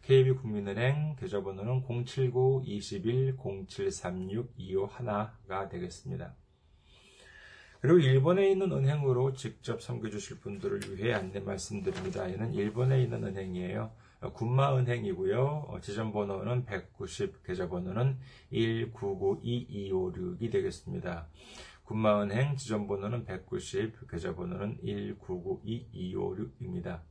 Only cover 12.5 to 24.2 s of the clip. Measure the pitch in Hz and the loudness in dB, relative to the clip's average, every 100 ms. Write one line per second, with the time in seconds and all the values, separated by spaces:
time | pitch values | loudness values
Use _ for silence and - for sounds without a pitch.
12.5 | 101 104 117 127 135 117 113 107 98 95 | 0 0 2 4 4 4 0 -4 -4 -4
13.5 | 90 90 104 110 - - _ - - 117 | -4 -4 -4 -6 -10 -20 _ -12 -4 0
14.5 | 127 139 131 120 120 104 87 95 113 139 | 2 4 4 2 0 -2 0 2 2 2
15.5 | 151 143 95 - 104 113 107 101 98 104 | 0 -4 -8 -6 -4 -2 -2 -2 -2 0
16.5 | 123 123 95 - - 95 - 101 - - | 0 0 -6 -8 -10 -10 -4 -4 -4 -6
17.5 | 90 87 87 92 104 135 131 - - - | -4 -2 -4 -2 2 2 2 -8 -18 -6
18.5 | 110 113 113 113 - 101 92 98 104 117 | 0 2 0 -4 -4 -4 0 0 0 -2
19.5 | 120 - 101 98 92 92 87 90 90 110 | -2 -4 -6 -2 0 0 -2 -6 -4 0
20.5 | 101 92 - - 92 90 82 80 - - | 0 0 -6 -8 -6 -6 -8 -10 -18 -20
21.5 | - - - - 107 107 104 101 110 143 | -18 -18 -20 -6 2 6 6 4 2 2
22.5 | 135 104 107 101 101 101 120 - 92 - | 0 -2 -2 0 -2 -2 -4 -4 -8 -6
23.5 | 90 - 98 110 - - 87 | -8 -4 -2 -2 -6 -10 -6